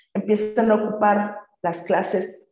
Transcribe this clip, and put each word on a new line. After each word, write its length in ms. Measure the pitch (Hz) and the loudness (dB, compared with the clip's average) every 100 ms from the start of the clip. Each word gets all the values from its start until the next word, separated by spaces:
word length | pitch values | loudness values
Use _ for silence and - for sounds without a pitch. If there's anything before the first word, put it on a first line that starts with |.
| _ | _
empiezan 580 | 196 196 208 214 247 226 | -6 0 0 0 0 2
a 40 | 214 | 2
ocupar 640 | 214 - 208 202 208 - - _ | 0 0 2 2 0 -8 -18 _
las 220 | 175 170 | -6 -6
clases 580 | - 170 - 190 196 - _ | -2 0 0 -2 -4 -10 _